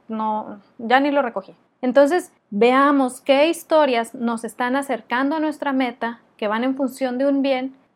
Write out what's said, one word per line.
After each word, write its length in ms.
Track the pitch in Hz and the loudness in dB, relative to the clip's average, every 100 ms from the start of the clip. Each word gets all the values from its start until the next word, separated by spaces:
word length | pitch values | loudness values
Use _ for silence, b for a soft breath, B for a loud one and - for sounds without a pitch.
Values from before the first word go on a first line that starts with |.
| - | -10
no, 520 | 220 220 214 - 208 _ - | -6 -4 -4 -8 -16 _ -10
ya 200 | 226 254 | 0 2
ni 120 | 285 | 2
lo 100 | 277 | 0
recogí. 320 | 247 202 165 - _ _ | -2 -4 -12 -18 _ _
Entonces, 500 | 254 262 285 359 - _ - | 0 4 4 2 -4 _ -8
veamos 720 | 202 240 262 285 277 254 254 | 0 4 4 4 2 0 -2
qué 300 | - 269 320 | 0 2 2
historias 680 | 330 - 311 277 233 226 | 0 0 2 4 0 -4
nos 300 | 262 233 226 | -4 -4 -4
están 320 | 226 - 247 269 | -6 -6 -2 -2
acercando 580 | 277 226 - 240 277 | -4 -6 -4 -2 0
a 60 | 311 | -2
nuestra 320 | 311 302 277 | -2 -4 -2
meta, 480 | 262 247 240 233 233 _ - | -2 -2 -4 -8 -8 _ -6
que 100 | 208 | -2
van 160 | 220 | -2
en 140 | 262 269 | -2 -2
función 400 | 269 - 262 247 | -4 -4 -4 -2
de 100 | 277 | 0
un 140 | 277 | 0
bien, 340 | 269 254 262 - _ | 0 -2 -4 -12 _